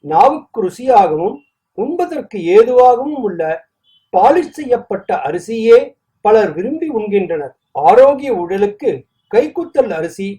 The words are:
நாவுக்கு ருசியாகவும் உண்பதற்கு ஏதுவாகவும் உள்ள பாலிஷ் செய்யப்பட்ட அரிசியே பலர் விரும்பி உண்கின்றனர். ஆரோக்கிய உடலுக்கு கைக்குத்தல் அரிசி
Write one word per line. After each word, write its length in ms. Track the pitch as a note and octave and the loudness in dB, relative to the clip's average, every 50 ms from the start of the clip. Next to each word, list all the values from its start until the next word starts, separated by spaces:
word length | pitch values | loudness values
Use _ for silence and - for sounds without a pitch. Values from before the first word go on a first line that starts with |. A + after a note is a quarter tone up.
| _ | _
நாவுக்கு 580 | D3 D#3 E3+ G#3+ C#4 D#4 D4 - _ - A#3 | 0 2 4 4 4 2 -2 -12 _ -8 -6
ருசியாகவும் 720 | G3 F3+ - - B3 C4 B3 G#3+ F#3+ D#3+ D#3 D#3 E3+ G#3 C4+ - _ _ _ _ _ _ _ - | -6 -6 -6 -6 -2 2 4 4 4 4 0 -2 -4 -4 -6 -8 _ _ _ _ _ _ _ -8
உண்பதற்கு 600 | G#3+ C#4 E4+ F4 F4+ E4+ E4+ C#4+ - - - G3 E3 E3+ F#4+ | -6 -6 -4 -4 -4 -6 -6 -10 -10 -10 -12 -8 -4 2 4
ஏதுவாகவும் 640 | G#4+ A#3 A#3+ B3 B3 B3+ B3+ B3 A#3 C4+ D4 D4+ C#4 A#3 | 4 4 4 4 4 4 4 4 2 -2 -8 -8 -6 -6
உள்ள 240 | G3+ F3 E3 D#3+ D#3+ D#3+ D#3+ _ _ _ _ _ _ _ _ _ _ | -6 -6 -4 -4 -4 -6 -8 _ _ _ _ _ _ _ _ _ _
பாலிஷ் 440 | - A#3+ C4+ B3+ - F4+ D#4 - - D4+ | 0 2 4 4 2 2 -2 -4 -10 -14
செய்யப்பட்ட 640 | D4 B3+ A#3+ A#3 - _ G3+ F#3 - - F#3+ D3+ - | -2 -2 -2 -2 -2 _ -10 -10 -6 -6 -6 -4 -4
அரிசியே 520 | C3+ D#3 F3 E3+ G#3 A3+ A3+ A3 A3+ A#3 B3 C#4+ - _ _ _ _ _ _ _ | -6 -8 -8 -8 -8 -8 -2 4 6 6 6 4 0 _ _ _ _ _ _ _
பலர் 300 | G#3 A3 A3 G#3 E3+ D3 | 2 2 2 2 0 -4
விரும்பி 360 | D#3+ F#3+ B3 D4+ D#4+ E4+ D#4 C4+ A3 | -6 -8 -6 -6 -6 -8 -6 -6 -6
உண்கின்றனர். 540 | G#3 G#3 G3 G3+ F#3 E3 E3 D3+ C#3+ C3 _ _ _ _ _ - - E3+ | -6 -2 -2 -2 -2 -2 -6 -6 -8 -10 _ _ _ _ _ 0 2 4
ஆரோக்கிய 440 | G3+ A#3+ C4+ C#4 C#4+ C4 D4 C4+ A#3 | 6 6 6 6 4 0 -4 -6 -4
உடலுக்கு 580 | F3+ F3 E3+ F#3+ G3 G#3 G3+ G#3 _ D4+ A#3 D3+ C3 - _ _ _ _ _ | -4 -4 -6 -2 -2 -2 -4 -4 _ -4 -4 -4 -4 -12 _ _ _ _ _
கைக்குத்தல் 640 | - A3+ D4 D4+ - F4 E4+ - _ D4 B3+ G#3+ F3 D#3+ | -2 -2 -2 -2 -8 -10 -10 -4 _ -2 -2 -2 -4 -8
அரிசி 320 | E3 E3 - - G3 G3 G3+ | -8 -10 -10 -10 -10 -12 -12